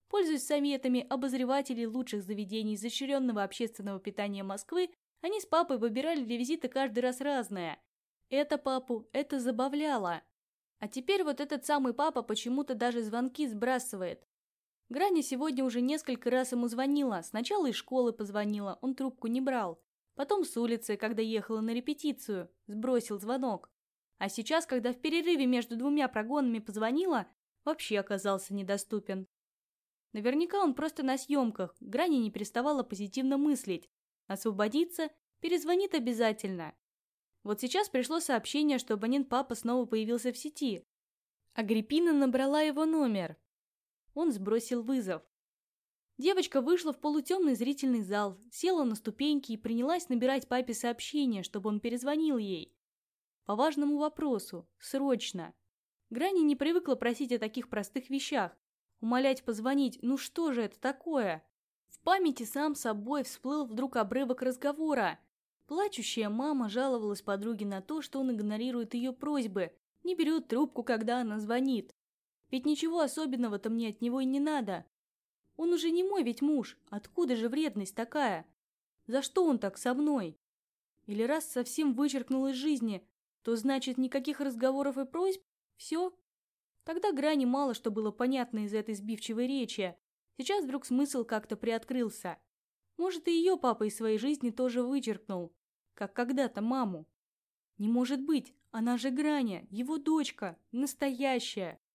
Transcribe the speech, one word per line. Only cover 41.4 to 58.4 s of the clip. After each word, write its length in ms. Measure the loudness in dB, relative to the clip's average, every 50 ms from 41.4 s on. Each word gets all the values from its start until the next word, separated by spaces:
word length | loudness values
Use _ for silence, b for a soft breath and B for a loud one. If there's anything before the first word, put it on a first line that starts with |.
| _ _ -6
Агриппина 580 | -2 0 2 2 2 2 2 4 4 6 6
набрала 500 | 6 6 6 6 4 4 4 4 4 4
его 240 | 4 2 2 2 2
номер. 520 | 2 4 4 4 2 2 0 -2 -4 -8 -12 _ _ _ _ _ _ _ _ _ _ _ _ _ _ -4
Он 180 | 0 0 2
сбросил 520 | 0 0 0 2 2 2 2 0 -2 -2 0
вызов. 380 | 0 0 0 0 -2 -4 -6 -8 _ _ _ _ _ _ _ _ _ _ _ _ _ _ _ _ _ _
Девочка 440 | 0 2 2 4 4 2 2 2 2
вышла 300 | 4 4 2 2 2 0
в 80 | -4 -2
полутемный 560 | -2 0 0 0 0 0 2 2 4 2 2
зрительный 460 | 2 0 -2 -2 0 0 0 2 0
зал, 360 | 0 0 0 0 0 -2 -4 -8 -16 -18
села 320 | -8 -2 0 2 2 2 2
на 120 | 0 0
ступеньки 580 | -2 -4 -6 -4 0 2 2 2 0 0 -4 -8
и 40 |
принялась 520 | -6 -4 -2 -2 0 2 2 0 0 0 0
набирать 380 | 0 2 2 2 2 0 -2
папе 260 | -2 -2 -2 0 -2 -4
сообщение, 720 | -2 -2 -2 -4 -4 -6 -4 0 0 2 2 0 -2 -4
чтобы 260 | -6 -6 -4 -2 -2
он 100 | -2 -2
перезвонил 580 | -2 -2 -2 -2 -2 0 0 2 2 2 2
ей. 380 | 0 0 -2 -6 -6 -8 -12 _ _ _ _ _ _ _ _ _ _ _ _ _ _ _
По 100 | -2 2
важному 420 | 2 2 2 2 2 2 2 2
вопросу, 720 | 2 0 0 -2 -2 0 0 0 0 -2 -6 -12 -14 -14 _ _
срочно. 760 | _ -8 -4 -2 0 2 2 2 0 -2 -4 -6 -8 -10 -10 -14 _ _ _ _ _ _ _ _ _ _ -8
Граня 320 | -4 0 0 2 4 4
не 160 | 4 4 4
привыкла 380 | 4 4 2 2 2 2 2 0
просить 360 | 2 2 0 0 0 0 0
о 80 | 0 0
таких 300 | 0 -2 -4 -6 -6 -4
простых 400 | -4 -4 -4 -4 -6 -8 -4 -4
вещах. 420 | -4 -4 -2 0 0 0